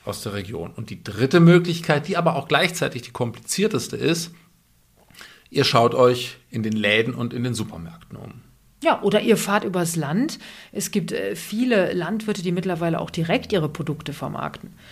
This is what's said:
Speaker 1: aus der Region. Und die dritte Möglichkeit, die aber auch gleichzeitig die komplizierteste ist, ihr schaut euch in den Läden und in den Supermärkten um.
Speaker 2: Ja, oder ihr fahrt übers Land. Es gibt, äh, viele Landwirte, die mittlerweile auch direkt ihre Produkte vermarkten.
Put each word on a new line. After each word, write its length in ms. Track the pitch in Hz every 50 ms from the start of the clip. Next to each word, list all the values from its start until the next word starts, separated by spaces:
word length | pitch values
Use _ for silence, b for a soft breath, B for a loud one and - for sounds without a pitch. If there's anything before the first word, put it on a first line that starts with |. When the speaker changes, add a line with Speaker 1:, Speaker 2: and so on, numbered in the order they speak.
| _
Speaker 1:
aus 160 | 110 98 -
der 120 | - 110 98
Region. 380 | 101 92 90 117 82 85 85 -
Und 140 | - - -
die 140 | 95 - -
dritte 360 | - 95 98 127 131 - 175
Möglichkeit, 680 | 165 165 175 175 175 180 165 - - - 151 143 151
die 100 | 190 180
aber 180 | 175 170 160 -
auch 120 | 143 139
gleichzeitig 560 | - 151 143 180 180 175 - 147 - - 120 -
die 80 | -
komplizierteste 840 | - - 123 117 113 - - - - - 202 214 - 131 - - -
ist, 340 | - 127 143 170 165 - - - - _ _ _ _ _ _ _ _ _ _ _ _ _ B B B B B B B B B
ihr 140 | - 143 135
schaut 320 | - - 117 117 120 120
euch 420 | 127 123 123 123 123 - - - - _ _
in 120 | - 117
den 120 | 110 110 107
Läden 420 | 107 101 104 107 110 113 131 123
und 180 | 120 120 117 120
in 100 | 123 120
den 100 | 127 113
Supermärkten 640 | 101 104 - 87 85 82 82 82 - - - -
um. 240 | 104 - - - 120 - _ _ _ _ _ _ _ -
Speaker 2:
Ja, 180 | 330 277 - -
oder 180 | 202 208 214
ihr 160 | 208 233 214
fahrt 260 | - - 202 202 214 -
übers 320 | 208 175 180 175 170 170
Land. 440 | 165 151 135 160 214 277 320 - B B B B B B B
Es 180 | - - 196 -
gibt, 220 | - 208 165 170
äh, 240 | - 160 190 196 -
viele 580 | 165 - - 208 220 254 254 233 196 180 - 175
Landwirte, 480 | 180 165 165 220 214 220 214 202 202
die 100 | 170 180
mittlerweile 480 | 175 185 175 190 175 165 175 170 165 -
auch 120 | - -
direkt 420 | - 165 160 165 - - - - 214
ihre 160 | 180 151 147
Produkte 420 | 151 - 147 151 143 - - -
vermarkten. 600 | 143 - 135 143 151 - - - - - - - B B B B